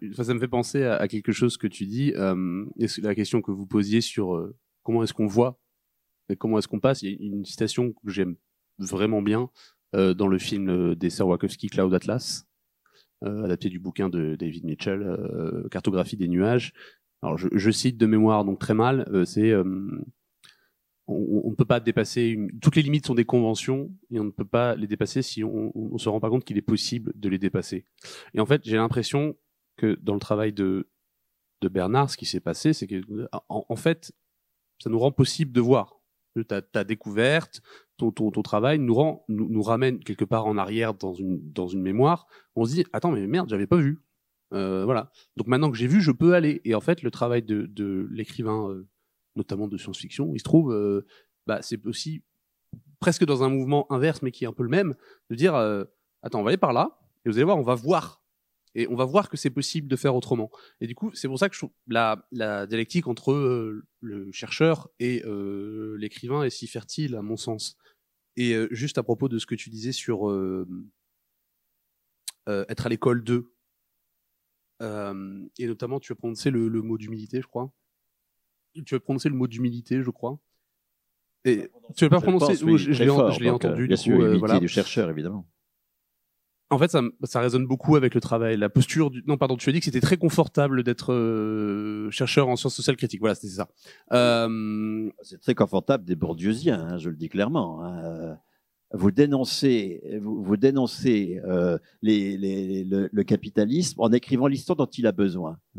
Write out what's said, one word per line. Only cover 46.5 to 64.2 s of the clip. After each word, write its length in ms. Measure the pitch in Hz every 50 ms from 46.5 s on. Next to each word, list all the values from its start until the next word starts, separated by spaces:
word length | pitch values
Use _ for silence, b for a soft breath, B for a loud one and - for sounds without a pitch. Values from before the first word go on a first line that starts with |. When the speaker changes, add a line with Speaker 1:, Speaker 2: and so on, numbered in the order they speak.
| 143 - -
Speaker 1:
Et 120 | 165 196
en 60 | 107
fait, 200 | - 165 175 170
le 100 | - 120
travail 320 | - - 123 120 120 120 113
de, 220 | - 107 104 113
de 420 | - 104 104 101 101 98 95 98 104
l'écrivain, 580 | - 107 107 - - - 117 110 107 110 107 98
euh, 180 | 98 92 92 _ _ _ _ _ _ _ _ _ -
notamment 320 | - 98 - 98 98 107 104
de 100 | 101 92
science-fiction, 540 | - 98 95 - - - - - 143 156 71
il 60 | -
se 40 | -
trouve, 260 | - - 165 160 131
euh, 340 | 113 104 104 104 101 101 - b b b b b b _ -
bah, 160 | - 107 -
c'est 240 | - - 117 104 -
aussi 380 | 113 107 - - 156 156 - _ _ _ _ _ _ _ _ _ - - - _ _ - -
presque 260 | - 180 165 - 180
dans 180 | 147 143 123 131
un 60 | 131
mouvement 420 | 135 135 131 131 143 143 135 -
inverse, 300 | 143 127 139 160 147 -
mais 100 | 143 127
qui 140 | - - 127
est 20 | 113
un 60 | -
peu 100 | - 120
le 60 | 113
même, 260 | 143 190 202 160 127 b b b b b b -
de 60 | 117
dire, 200 | 117 156 185 156
euh, 280 | 127 110 107 104 101 95 - _ _ _ _ _ _ -
attends, 160 | 117 - 110
on 40 | 101
va 60 | 113
aller 80 | 175 190
par 160 | - 147 117
là, 260 | 123 170 320 - _ _ _ _ _ -
et 40 | 117
vous 60 | 104
allez 80 | 117 143
voir, 140 | 180 202 156
on 60 | 127
va 120 | 117 127
voir. 420 | 117 113 151 185 160 - - - _ _ _ _ _ _ _ _ _ _ _ -
Et 120 | 113 117 -
on 80 | 120
va 80 | 120 131
voir 260 | 127 147 208 196 -
que 60 | -
c'est 140 | - - 143
possible 380 | 127 143 135 - - 165 143 139
de 80 | 131
faire 200 | 123 - 139 127
autrement. 360 | 127 - - 131 117 107 - b b b b b b
Et 60 | 127
du 80 | 117 117
coup, 160 | - 208 220 -
c'est 120 | - - 131
pour 120 | 135 127
ça 100 | 202 196
que 60 | -
je 60 | -
trouve 100 | - - _ _ _ 123
la, 360 | 113 113 117 110 107 98 - -
la 360 | - 120 110 107 104 101 101 101
dialectique 400 | 113 113 113 - - 175 160 127
entre, 240 | 120 - - 139
euh, 520 | 139 147 139 127 123 120 113 110 107 110 - _ _ -
le 320 | 117 113 101 101